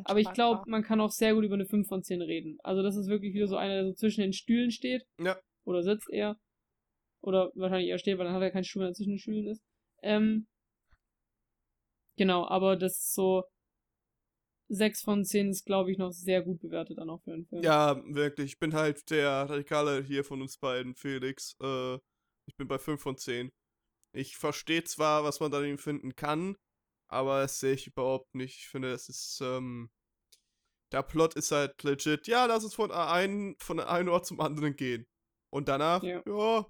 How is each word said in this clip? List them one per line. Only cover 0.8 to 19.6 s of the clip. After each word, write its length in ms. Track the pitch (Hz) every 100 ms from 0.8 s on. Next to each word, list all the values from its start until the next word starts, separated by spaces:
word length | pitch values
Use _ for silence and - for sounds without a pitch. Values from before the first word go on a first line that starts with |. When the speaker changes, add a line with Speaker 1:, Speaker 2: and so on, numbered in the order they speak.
Speaker 1:
kann 180 | 220 220
auch 100 | 214
sehr 240 | - 220
gut 100 | 220
über 100 | 208
eine 100 | 202 190
fünf 220 | 208 196
von 140 | 190
zehn 180 | - 180
reden. 380 | 160 165 156 151
Also 200 | - 190
das 140 | 196 202
ist 120 | 190
wirklich 240 | 208 202
wieder 140 | 202 202
so 100 | 196
einer, 180 | 196 196
der 100 | 190
so 80 |
zwischen 260 | - 214 208
den 120 | 196
Stühlen 360 | 196 - 233 240
steht. 340 | 220 254 254 - -
Speaker 3:
Ja. 220 | 180 190 _ _
Speaker 1:
Oder 180 | - 180
sitzt 280 | 180 214 -
eher. 260 | - 208 214 _ _ _ _ _ _ _ _
Oder 280 | 196 190 180
wahrscheinlich 340 | - 185 185 180
eher 100 | 180
steht, 200 | 202 190
weil 80 | 175
er 60 |
hat 80 | 185
ja 80 | 185
keinen 140 | 190
Stuhl 180 | 185 196
mehr 80 | 185
zwischen 200 | 180 202
den 60 | 202
Stühlen 280 | - 214 208
ist. 140 | 220 _ _ _ _
Ähm, 440 | 214 214 220 220 220 _ _ _ _ _ _ _ _ _ _ _ _ _ _ _ _ -
genau, 300 | 190 180 -
aber 300 | 190 190 185
das 220 | 185 -
ist 160 | -
so 300 | - 190 185 185 _ _ _ _ _ _ _ _ _ _ _ -
sechs 300 | 202 214 -
von 240 | - 202
zehn 240 | 190 208 202
ist, 160 | 190
glaub 240 | - 196 185
ich, 80 | 190
noch 160 | 185
sehr 300 | 175 185 185
gut 180 | 175 175
bewertet 380 | 165 165 160 160
dann 100 | 160
auch 140 | 165
für 100 | -
einen 140 | 165 170
Film. 160 | 170
Speaker 3:
Ja, 340 | 165 151 147 143 -
wirklich. 440 | 147 147 147 139
Ich 60 | -
bin 160 | 160
halt 340 | 156 156 143 -
der 380 | 156 143 139 139
Radikale 540 | 143